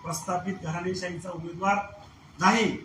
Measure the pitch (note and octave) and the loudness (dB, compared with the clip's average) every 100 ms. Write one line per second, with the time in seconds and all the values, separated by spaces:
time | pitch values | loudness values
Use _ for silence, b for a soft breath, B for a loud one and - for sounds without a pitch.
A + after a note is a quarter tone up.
0 | E3+ D#3+ - F3+ F#3 F#3+ D#3+ E3 F#3 F#3 | -4 -6 0 -2 0 -4 -4 -2 -2 -2
1 | F3+ E3+ F3+ E3+ E3 D#3+ F#3+ G3+ G3+ - | -4 -6 -8 -8 -8 -2 2 2 0 -12
2 | - - - - F#3 A#3 G3+ B2+ | -18 -20 -20 2 4 6 4 0